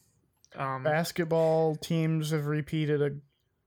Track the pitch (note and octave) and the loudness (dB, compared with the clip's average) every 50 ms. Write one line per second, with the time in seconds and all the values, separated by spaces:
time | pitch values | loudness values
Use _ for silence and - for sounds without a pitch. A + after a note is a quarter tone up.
0 | _ _ _ _ _ _ _ _ _ _ - - C#3 C3+ C3 C3 C3 D#3 D3+ D#3+ | _ _ _ _ _ _ _ _ _ _ -10 -6 -6 -4 -4 -2 0 0 0 0
1 | E3+ - - - E3+ D#3+ E3 E3 D#3+ D#3+ D#3+ D#3+ D#3+ D#3+ D#3 D#3+ - - E3+ E3 | 0 -2 -2 -4 -2 2 2 2 4 4 4 4 2 2 0 -2 -4 -2 0 0
2 | D#3+ D#3+ D#3+ D#3+ D#3 D3+ D#3+ D3+ C#3+ D3 D3+ D3+ D3 - E3 D#3+ D#3 D3 D3+ C#3+ | 2 2 2 0 0 0 -2 -2 -2 -2 -2 -2 -2 -2 -2 -2 0 0 2 2
3 | D3 C#3+ C#3+ C#3+ - _ _ _ _ _ _ _ _ | 0 0 -2 -6 -12 _ _ _ _ _ _ _ _